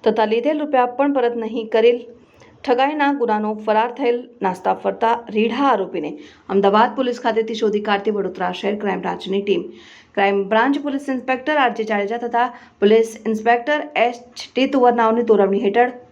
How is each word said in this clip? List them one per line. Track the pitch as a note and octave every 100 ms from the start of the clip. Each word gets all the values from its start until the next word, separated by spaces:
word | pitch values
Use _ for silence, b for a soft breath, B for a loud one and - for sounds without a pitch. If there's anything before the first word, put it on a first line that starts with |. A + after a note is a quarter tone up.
| A3+
તથા | A3 G#3+
લીધેલ | A3+ C4 D4+
રૂપિયા | D4 C4+ B3 B3
પણ | C#4+ C#4
પરત | A#3+ A#3+
નહીં | A3 A#3+ A3 A3+
કરેલ | A#3 A#3+ - - b b b b -
ઠગાઈના | B3 C#4 D4+ C#4+ C#4
ગુનાનો | A#3 G#3+ G#3+ G#3+ G#3+
ફરાર | G#3+ A#3+ A#3+
થયેલ | B3+ A#3+ B3 - F#3+
નાસ્તા | F3+ F#3+ F#3 G3
ફરતા | F#3+ A3+ A#3+ - G#3
રીઢા | A3+ A#3+ C#4+
આરોપીને | G#3+ F3+ F3+ D3+ - B B B G3
અમદાવાદ | G3 G#3 A#3+ -
પોલીસ | B3+ A#3+ A#3+
ખાતેથી | A3 A3+ A3
શોધી | A3 G#3 G#3+
કાઢતી | G3+ G3+ G#3
વડોદરા | F#3 F#3 F3+ F3+
શહેર | G3+ G#3 G#3
ક્રાઇમ | F3+ F3+
બ્રાન્ચની | F3 - G3
ટીમ, | G3+ F#3+ - B B B B -
ક્રાઇમ | G3 G3+ F#3+ A3
બ્રાન્ચ | B3+ C#4+ C#4+
પોલીસ | C4+ C#4 C4
ઇન્સ્પેક્ટર | B3 C4 B3+ D4+ B3+
આર | A3
જે | A3
જાડેજા | G#3 G3+ A#3 A#3+
તથા | A#3+ B3 B B B
પોલીસ | G3+ A3+ A3 - A3+
ઇન્સ્પેક્ટર | A3 A3 A#3+ A#3+ D4+ C#4+ - A#3
એચ | B3 - -
ટી | - - C4+ C#4
તુવરનાઓની | B3 A#3 A3+ A3+ A#3
દોરવણી | G#3 G3 G3+ G#3+
હેઠળ | A3 B3 - -